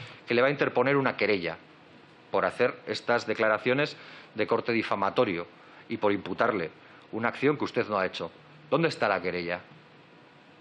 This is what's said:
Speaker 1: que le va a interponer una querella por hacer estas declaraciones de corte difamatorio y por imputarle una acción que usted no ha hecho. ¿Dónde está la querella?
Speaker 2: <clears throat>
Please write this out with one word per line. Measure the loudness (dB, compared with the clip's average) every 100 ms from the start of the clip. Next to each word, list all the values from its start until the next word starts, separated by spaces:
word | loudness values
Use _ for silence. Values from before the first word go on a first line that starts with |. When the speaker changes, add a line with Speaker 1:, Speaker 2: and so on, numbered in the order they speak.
| -18 -14 -2
Speaker 1:
que |
le | 2
va | 2
a |
interponer | 2 0 2 2 2
una | 2 0
querella | 2 2 0 -8 -14 -20 -20 -20 -20 -20 -4
por | 0
hacer | 0 2 0 0 -6
estas | -6 0 0 0
declaraciones | 0 2 2 2 2 0 -4 -18 -20 -12
de | -4 0
corte | 0 0
difamatorio | 0 0 0 0 2 2 0 -6 -14 -20 -20 -10
y | 0
por | 2
imputarle | 2 -2 0 0 0 -4 -10 -20 -20 -12
una | -4 -4
acción | 0 0 0
que |
usted | -2 -2 -2
no | 0
ha | -2
hecho. | -4 -10 -12 -20 -18 -2
¿Dónde | 0 0
está | 0 0
la | 0
querella? | -2 -4 -4 -6
Speaker 2:
<clears throat> | -8 -20 -20 -20 -20 -20 -20 -20 -20 -20